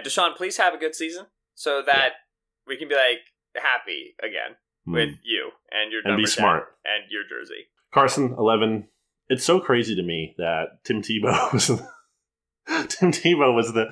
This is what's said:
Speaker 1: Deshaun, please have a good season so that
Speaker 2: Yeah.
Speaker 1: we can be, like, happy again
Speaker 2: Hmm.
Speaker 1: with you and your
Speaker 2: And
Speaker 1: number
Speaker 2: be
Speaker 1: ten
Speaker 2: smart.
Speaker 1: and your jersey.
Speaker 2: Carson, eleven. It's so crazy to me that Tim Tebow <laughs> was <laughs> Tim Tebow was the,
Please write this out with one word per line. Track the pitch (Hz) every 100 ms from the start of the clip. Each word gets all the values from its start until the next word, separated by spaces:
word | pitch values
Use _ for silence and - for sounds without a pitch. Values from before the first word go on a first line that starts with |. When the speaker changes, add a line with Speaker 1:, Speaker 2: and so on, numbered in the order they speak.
Speaker 1:
Deshaun, | - - 175 -
please | 185 -
have | 185
a | 165
good | 160
season | - 160 175 208 _ _ -
so | 151 139 135
that | 135 131
Speaker 2:
Yeah. | - _ _ _ _ -
Speaker 1:
we | 135
can | 151
be, | 139
like, | 127 120 - _ _ -
happy | 143 123 - 76 - -
again | 110 90 60 - _ _ 82
Speaker 2:
Hmm. |
Speaker 1:
with | 101 113 -
you | 117 104 64 - _
and | 107 107
your | 110
Speaker 2:
And | -
Speaker 1:
number | 104
Speaker 2:
be | 107
Speaker 1:
ten |
Speaker 2:
smart. | - 104 80 - _
Speaker 1:
and | - 104 95
your | 104 101
jersey. | 62 - - - _ _
Speaker 2:
Carson, | 135 135 143 127 123
eleven. | 110 110 110 110 - _ _ _ -
It's | 127 -
so | 180
crazy | - 123 113 92
to |
me | 87 85 78 -
that | 85 80 85 -
Tim | - 110
Tebow | 101 110 110 - -
<laughs> |
was | 120 - 117 - - _ _ _ _ _ _ -
<laughs> | 320 -
Tim | - 180
Tebow | 160 175 165 135 117
was | 117
the, | 113 110